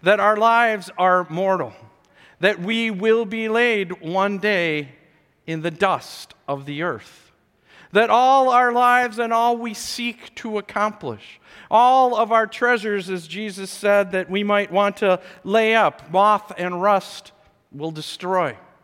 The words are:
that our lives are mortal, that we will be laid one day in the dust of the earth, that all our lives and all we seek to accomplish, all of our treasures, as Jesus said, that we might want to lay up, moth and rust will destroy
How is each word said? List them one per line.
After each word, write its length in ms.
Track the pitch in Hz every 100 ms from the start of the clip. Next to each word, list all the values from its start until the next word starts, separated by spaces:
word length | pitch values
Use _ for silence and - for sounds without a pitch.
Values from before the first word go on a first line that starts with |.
that 180 | 165 208
our 160 | 202 214
lives 540 | 226 233 233 214 175 -
are 280 | 185 180 170
mortal, 420 | 160 190 185 127 - - _ _ _ - _
that 200 | 185 196
we 300 | 180 226 226
will 340 | 196 220 226
be 240 | 220 226 220
laid 540 | 220 240 220 185 180
one 340 | 160 185 196 196
day 540 | 202 196 170 151 143 - _ _ _ _ -
in 160 | 160
the 80 | 160
dust 640 | 160 190 151 - - - - -
of 200 | 139 139
the 160 | 147
earth, 420 | 170 120 - - _ _ _ _ _ - -
that 200 | 190 226
all 400 | 220 254 269 262
our 200 | 247 247
lives 480 | 240 247 247 247 214
and 140 | 233
all 240 | 226 233 240
we 160 | 233
seek 640 | 208 - - 240 233 -
to 240 | - 233 214
accomplish, 840 | 196 - 208 214 143 107 - - _ - -
all 440 | 214 247 262 254
of 160 | 226 220
our 160 | 226 220
treasures, 600 | - 247 240 214 208 180
as 180 | 185 160
Jesus 440 | 175 214 185 196
said, 420 | - 202 202 196
that 160 | 185 180
we 160 | 190
might 260 | 208 202 196
want 280 | 175 202 202
to 200 | 202 185 - -
lay 320 | - 214 220
up, 380 | 226 185 - -
moth 400 | 180 202 208 196 190
and 240 | 180 180
rust 500 | 196 196 190 - - _ _ _ _
will 180 | 135 160
destroy 640 | 156 151 - 180 185 160 107 - _